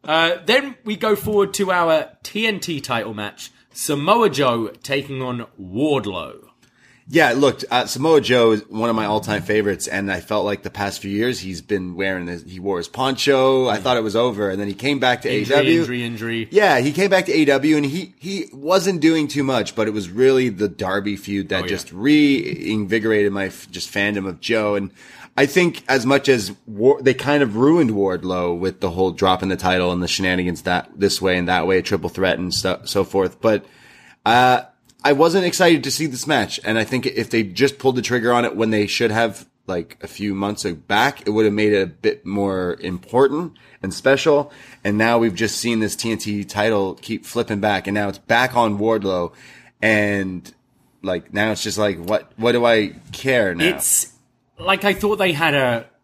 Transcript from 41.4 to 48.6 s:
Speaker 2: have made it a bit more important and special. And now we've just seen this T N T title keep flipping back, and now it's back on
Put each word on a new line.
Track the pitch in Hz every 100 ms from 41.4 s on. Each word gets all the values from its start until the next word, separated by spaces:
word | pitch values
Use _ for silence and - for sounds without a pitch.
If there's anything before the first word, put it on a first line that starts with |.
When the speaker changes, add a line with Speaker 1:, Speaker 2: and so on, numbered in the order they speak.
| 110
Speaker 2:
have |
made | 104 107
it | 104
a | 92
bit | - 107 - -
more | 101 98 92 90 -
important | 87 90 - 120 135 147 170 - _ _
and | 98
special. | - 131 139 160 147 143 - - -
And | 101 104
now | 113 117
we've | 117 87
just | 110 -
seen | 120 113
this | 104 -
T | 113
N | 107
T | 107 104
title | 95 107 107 104 95 -
keep | - 113 -
flipping | 120 113 104
back, | 107 95 95
and | 104
now | 101
it's | 98
back | - 117 127
on | 123